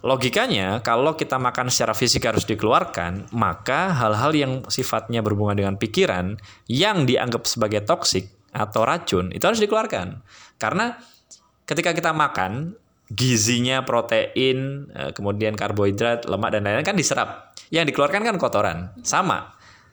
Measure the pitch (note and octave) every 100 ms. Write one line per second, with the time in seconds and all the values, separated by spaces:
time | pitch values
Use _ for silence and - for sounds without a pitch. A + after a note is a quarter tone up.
0 | C3 C3 B2 F#3+ B3 C3 F#2+ G#2+ A2+ A#2
1 | C#3+ D#3 D#3+ C3 B2 A#2+ B2 - A#2 A2
2 | A#2+ - A#2+ G#2+ - G#2+ A2 D3 F#3 -
3 | F2 F#2+ - A#2 G2+ D#2+ - C#3 F#3+ D3+
4 | A2+ G#2+ C#3 D#3 C3+ C3 - - B2 A2+
5 | - A#2 G#2 G#2 G#2 G2+ G2 G2 A2+ -
6 | F#3+ F2+ F#2 G#2+ - - - B2 G3 G3
7 | C3 B2+ B2 - - - G#2+ G#2 G#2 F3
8 | - F#2+ - _ _ - G#2+ G#2+ A#2 E3
9 | - F3+ F#2 - F3+ A3+ G#3 A3 G#3+ -
10 | F2+ D3 - - - _ A2 E3 A#3 A#3+
11 | - _ _ - _ _ - D3 F3 E3
12 | E3 D#3 D3 - F#2 A2+ E3 G#3 _ _
13 | _ G#2 B2+ A#2 G#2+ A#2+ B2 C3 B2 A#2+
14 | - A2+ - - C3 C3 C3+ C#3 C#3 -
15 | C#2 - G2+ G#2 G#2+ G#2+ G#2 G#2 G2+ G2+
16 | A#2 A#2 - G2 A2 G#2+ G2+ G#2+ D3+ G3+
17 | C3+ C3 G#2 - - - - D#3+ D#3+ C3+
18 | D3 G3 A3+ F#3+ C3 G2+ G2+ E2 F#2 -
19 | - D3+ F#3 G2+ - - - - _